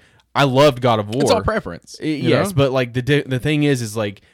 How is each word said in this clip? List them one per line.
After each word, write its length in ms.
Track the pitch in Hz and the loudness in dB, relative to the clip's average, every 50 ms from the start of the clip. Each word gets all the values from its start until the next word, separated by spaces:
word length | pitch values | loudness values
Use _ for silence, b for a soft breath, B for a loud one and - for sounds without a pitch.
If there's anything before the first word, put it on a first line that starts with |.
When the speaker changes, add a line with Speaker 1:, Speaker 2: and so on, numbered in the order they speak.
| b b b b b b _ | b b b b b b _
Speaker 1:
I 120 | 123 143 | 0 2
loved 360 | 135 123 135 147 151 127 123 | 4 4 6 6 4 4 2
God 160 | 127 123 113 107 | 2 2 2 2
of 100 | 104 104 | 0 -2
War. 120 | 113 135 | -2 0
Speaker 2:
It's 80 | - 226 | 2 2
all 120 | 254 214 - | 2 0 0
preference, 520 | 220 220 202 - 90 85 - - - - - | -2 -4 -4 -6 -8 -12 -14 -16 -20 -14 -8
Speaker 1:
I, 40 | - | -6
Speaker 2:
you 240 | 156 156 135 - - | -6 -4 -2 0 0
Speaker 1:
yes, 200 | - 135 175 202 | 2 2 0 0
Speaker 2:
know? 40 | 185 | 0
Speaker 1:
but, 160 | 139 139 131 | 0 0 2
like, 220 | 131 131 127 120 113 | 2 -2 -2 -2 -4
the 100 | 127 123 | -6 -2
di-, 180 | 135 147 147 | 0 0 0
the 160 | - 127 131 | 0 -2 -6
thing 260 | 123 123 151 156 147 147 | -4 -2 -2 0 0 2
is, 200 | 143 135 123 117 | 0 0 0 -2
is, 120 | 104 104 | -6 -6
like, 260 | 113 107 104 98 - _ _ | -6 -6 -6 -8 -12 _ _